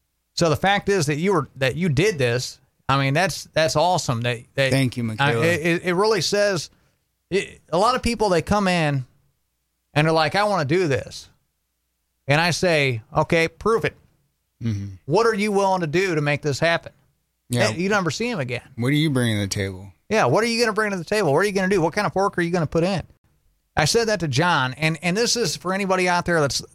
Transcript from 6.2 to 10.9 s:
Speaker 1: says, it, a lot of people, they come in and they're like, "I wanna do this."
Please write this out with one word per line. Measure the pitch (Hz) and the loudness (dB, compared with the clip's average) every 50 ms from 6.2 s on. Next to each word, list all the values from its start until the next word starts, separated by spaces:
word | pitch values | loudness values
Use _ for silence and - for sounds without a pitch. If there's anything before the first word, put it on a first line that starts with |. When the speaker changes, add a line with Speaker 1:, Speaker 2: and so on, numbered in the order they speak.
Speaker 1:
says, | - - 202 202 202 208 196 160 - - _ _ _ _ _ _ _ _ _ _ _ - | 0 0 0 2 2 2 0 -2 -4 -8 _ _ _ _ _ _ _ _ _ _ _ -4
it, | 165 196 - - - - _ - 151 | -4 -4 -4 -4 -12 -20 _ -4 0
a | 175 | 2
lot | 202 233 254 | 2 2 2
of | 247 - | 0 -2
people, | 233 233 220 214 208 | -2 -2 0 0 2
they | 185 160 | 2 2
come | 156 - 202 208 202 185 | 2 2 0 2 2 2
in | 180 170 160 147 143 135 127 - _ _ _ _ _ _ _ _ _ _ _ _ _ _ _ _ - | 2 2 0 0 0 -2 -4 -8 _ _ _ _ _ _ _ _ _ _ _ _ _ _ _ _ 0
and | 143 151 160 | 0 2 2
they're | 160 | 2
like, | 160 156 147 - | 2 2 2 2
"I | 190 208 | 0 0
wanna | 214 202 180 147 | 2 0 0 0
do | 127 160 185 185 | 0 2 2 2
this." | 156 | 2